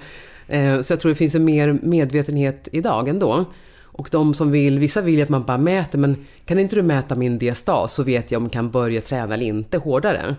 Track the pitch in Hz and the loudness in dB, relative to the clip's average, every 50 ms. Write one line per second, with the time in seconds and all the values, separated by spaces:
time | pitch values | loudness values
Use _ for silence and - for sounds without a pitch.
0 | - - - - - - - - - - - 143 139 139 135 135 131 - 175 165 | -8 -14 -20 -20 -20 -20 -20 -20 -10 -4 -2 0 2 2 2 2 0 0 -2 0
1 | - 165 156 147 170 156 147 165 160 160 156 151 147 147 147 139 - 165 175 165 | 2 0 2 2 2 0 2 2 2 4 4 4 2 2 2 0 0 0 2 2
2 | 151 135 131 147 143 147 147 143 139 135 135 - - - - 156 170 226 156 110 | 2 2 0 0 -2 0 0 0 0 0 -2 -4 -10 -8 -6 -4 -2 0 0 0
3 | 117 135 151 196 202 131 110 151 185 175 - - - - - - - - - - | 0 -2 -2 0 0 0 2 0 -2 -4 -8 -18 -20 -20 -20 -20 -20 -20 -14 -14
4 | 139 - - 160 156 151 147 147 160 147 143 147 143 143 139 139 143 151 - 214 | -10 -2 0 2 2 2 2 2 2 2 2 4 4 2 2 2 0 0 0 0
5 | 196 170 165 151 147 147 147 135 120 113 127 127 143 165 185 190 175 - - 147 | 0 2 2 2 2 2 0 0 0 0 0 0 2 2 2 0 -2 -2 0 0
6 | 139 139 139 139 - - - - - - 170 190 196 190 214 214 185 170 151 135 | 2 2 0 -2 -4 -14 -20 -14 -6 -2 0 0 0 2 2 0 2 2 2 0
7 | 127 139 139 120 127 123 120 117 120 120 120 - - - 180 131 123 110 - - | 0 -2 -2 -2 0 -2 -2 0 -2 -2 -2 -4 -2 -2 0 0 0 -2 -2 -2
8 | 139 127 127 120 113 - 123 117 117 117 - 120 117 117 110 127 120 117 113 113 | -2 0 0 -2 -2 -2 -4 -4 -4 -4 -4 -4 -4 -2 -2 -2 0 0 -2 -4
9 | 110 - 143 127 117 107 107 110 123 110 104 107 107 - - 180 139 156 131 131 | -4 -4 -4 -4 -4 -4 -4 -4 -4 -4 -4 -4 -6 -4 -4 -4 -2 0 -2 0
10 | 143 214 170 87 76 98 143 | 0 0 -2 -2 -2 -4 -6